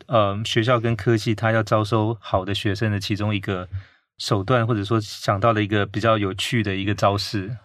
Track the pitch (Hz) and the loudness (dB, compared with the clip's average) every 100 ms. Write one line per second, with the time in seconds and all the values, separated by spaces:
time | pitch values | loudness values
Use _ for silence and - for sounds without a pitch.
0 | - 117 101 101 113 120 110 120 117 113 | 2 2 2 0 -2 0 2 2 2 0
1 | 123 117 120 104 113 113 110 110 104 117 | 2 2 2 0 2 0 2 0 2 0
2 | 107 117 - 101 92 98 104 95 113 101 | 0 -2 -2 -2 -2 -2 -2 -2 0 -2
3 | - 101 107 104 98 92 90 95 - _ | -2 -2 -2 -2 -2 -4 -6 -10 -12 _
4 | _ - - 104 98 127 113 110 98 113 | _ -14 -2 -2 2 2 2 0 0 0
5 | 107 - - 101 117 107 101 104 98 104 | -2 -4 -2 2 2 2 2 0 0 0
6 | 113 110 98 95 - 120 101 95 98 101 | 2 2 0 -2 -2 0 0 -2 -2 2
7 | 104 101 - 104 95 123 | 2 2 -2 -4 -6 -8